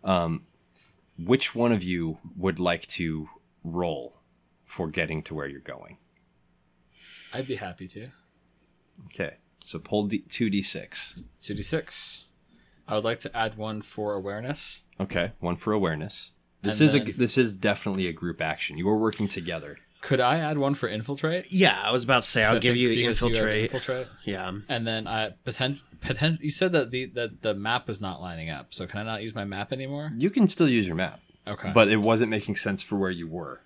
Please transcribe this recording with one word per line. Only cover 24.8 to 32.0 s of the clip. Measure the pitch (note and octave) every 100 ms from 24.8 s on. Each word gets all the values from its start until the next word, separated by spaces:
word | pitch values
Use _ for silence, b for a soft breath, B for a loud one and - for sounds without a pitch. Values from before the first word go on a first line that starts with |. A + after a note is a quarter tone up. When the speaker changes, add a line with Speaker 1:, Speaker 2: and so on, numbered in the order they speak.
| A2+
Speaker 2:
then | A2 G#2+
I | A2 A2 -
poten-, | - A2+ C3 C#3 _ -
poten-, | - - D#3 D#3+
you | D3
said | - F#3
that | E3 A#2+
the, | B2+ B2+
that | A#2+ A#2 -
the | A2
map | G2 G#2 B2 -
is | G2+
not | G2+ D#2
lining | F2+ E2+ D#2+
up, | C#2+ -
so | - D#2
can | G#2
I |
not | A2 A2
use | A2
my | A2
map | G2+ F#2+ G#2
anymore? | - C3 C#3+ D3+ A#2
Speaker 1:
You | E3
can | A3+ G3
still | - D#3+
use | A#2+ F#2+
your | E2
map. | F#2 - _ _ -
Speaker 2:
Okay. | G#2 F#2+
Speaker 1:
But | G2 G#2+
it |
wasn't | A2